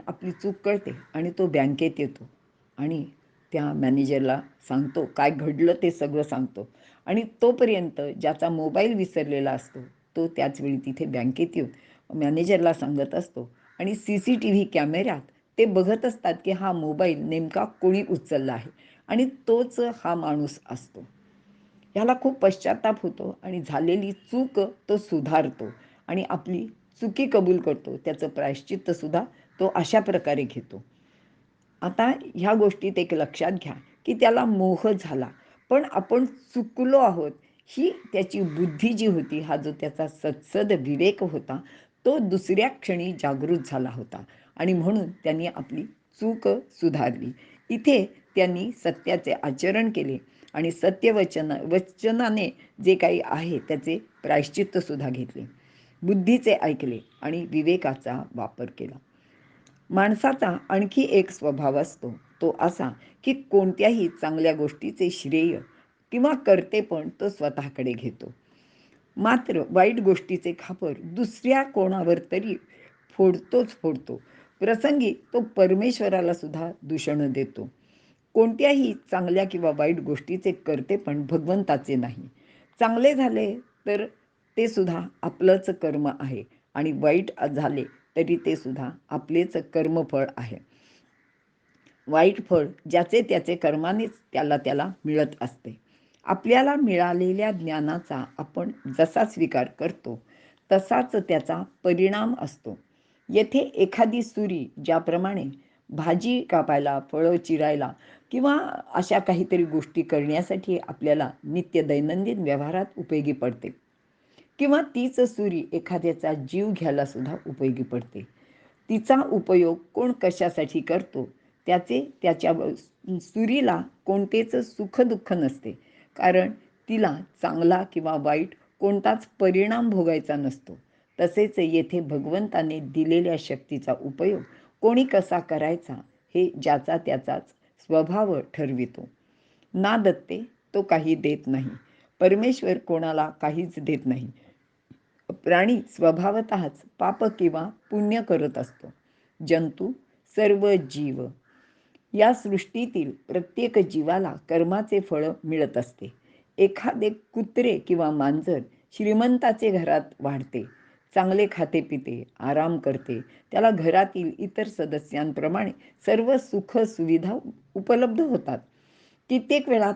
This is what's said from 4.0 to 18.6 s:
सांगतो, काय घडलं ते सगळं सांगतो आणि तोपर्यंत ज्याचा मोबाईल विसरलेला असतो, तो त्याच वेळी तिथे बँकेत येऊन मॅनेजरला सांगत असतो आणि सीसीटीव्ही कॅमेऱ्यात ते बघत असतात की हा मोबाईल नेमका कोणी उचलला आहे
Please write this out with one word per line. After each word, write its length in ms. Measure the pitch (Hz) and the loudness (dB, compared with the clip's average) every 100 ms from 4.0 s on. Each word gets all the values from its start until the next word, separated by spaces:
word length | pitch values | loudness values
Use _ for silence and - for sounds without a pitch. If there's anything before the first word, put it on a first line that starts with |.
| 135 139 135 139 - _ - | 2 2 0 -2 -6 _ -4
सांगतो, 360 | 135 143 165 143 - | -2 -2 -4 -4 0
काय 140 | 143 | 0
घडलं 420 | 147 151 147 170 175 | 0 -4 2 2 4
ते 80 | 170 | 0
सगळं 320 | 165 143 147 | -2 -2 -2
सांगतो 460 | 147 127 127 98 107 _ _ _ - | -2 -4 -4 -8 -16 _ _ _ -2
आणि 160 | 208 220 - | -2 -2 2
तोपर्यंत 580 | 233 247 233 196 170 147 143 123 | 2 4 2 2 -2 -6 -8 -4
ज्याचा 280 | 151 151 170 | -2 0 -2
मोबाईल 460 | 165 156 185 220 | 0 0 0 2
विसरलेला 560 | 214 180 165 143 139 139 | 0 -2 -2 -2 -2 -2
असतो, 280 | 131 - 139 127 _ _ 165 | -4 -8 -18 -20 _ _ -4
तो 120 | 165 | -4
त्याच 320 | 165 139 139 | -2 -4 -2
वेळी 160 | 139 135 | -4 -4
तिथे 280 | 139 131 | -6 -6
बँकेत 440 | 151 127 123 131 170 170 | -6 -2 -2 -2 -2 -2
येऊन 600 | 131 - _ _ - 160 | -6 -10 _ _ -12 -4
मॅनेजरला 540 | 143 156 170 185 170 | 0 0 2 4 4
सांगत 420 | 165 139 143 139 | 2 -2 -2 -2
असतो 440 | 170 175 127 123 _ _ - | -4 -6 -12 -14 _ _ -8
आणि 140 | 185 | -6
सीसीटीव्ही 720 | 214 - 208 247 233 220 202 196 | -6 -4 -2 0 0 4 2 2
कॅमेऱ्यात 480 | 165 147 165 226 147 - _ _ - | 0 0 0 -2 -4 -10 _ _ 2
ते 60 | |
बघत 400 | 226 185 185 220 | 4 4 2 0
असतात 300 | 247 226 175 165 | -2 -2 -4 -4
की 60 | 190 | -4
हा 220 | 185 190 | -2 -2
मोबाईल 460 | 175 156 151 180 147 | -2 -4 0 0 0
नेमका 460 | 156 160 160 - | -4 -4 -2 -4
कोणी 400 | 110 - 185 190 - | -4 0 2 2 0
उचलला 420 | 165 - 143 135 | -4 -2 -2 0
आहे 180 | 117 | -4